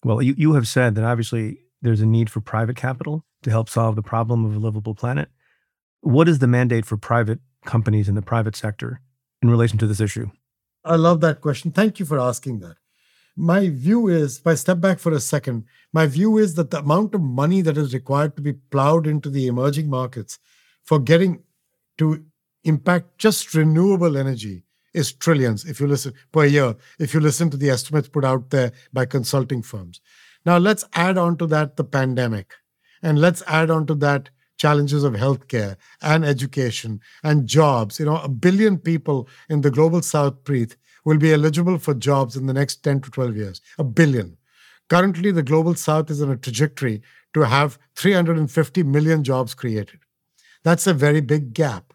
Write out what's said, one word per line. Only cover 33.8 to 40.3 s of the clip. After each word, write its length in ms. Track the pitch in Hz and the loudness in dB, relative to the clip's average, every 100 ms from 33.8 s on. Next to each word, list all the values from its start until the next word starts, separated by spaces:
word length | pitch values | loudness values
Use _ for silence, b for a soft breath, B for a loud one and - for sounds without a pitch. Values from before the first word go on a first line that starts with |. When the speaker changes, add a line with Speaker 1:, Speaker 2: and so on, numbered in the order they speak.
| 151 | 0
Speaker 2:
to 80 | 151 | 0
that 340 | 143 143 139 _ _ _ | 0 0 -4 _ _ _
challenges 480 | 151 147 143 147 | 2 2 2 0
of 80 | 143 | 0
healthcare 640 | 107 127 135 _ 123 104 98 b b | 0 -2 -2 _ -4 -4 -8 b b
and 220 | 151 160 | 0 2
education 760 | 151 139 135 - 127 110 113 107 b b | 2 -2 -2 -4 -4 -4 -8 -10 b b
and 240 | 151 151 120 | 0 0 2
jobs. 540 | 147 151 127 107 - | 2 4 2 -2 -4
You 60 | 151 | -2
know, 100 | 156 | -2
a 120 | 135 | -4
billion 500 | 123 175 190 214 190 | 0 0 4 2 0
people 500 | 165 165 151 139 123 b b | -2 -4 -2 -4 -6 b b
in 120 | 151 | 0
the 100 | 143 | 0
global 320 | 127 160 170 | 2 2 2
south, 400 | 160 156 143 | -2 0 0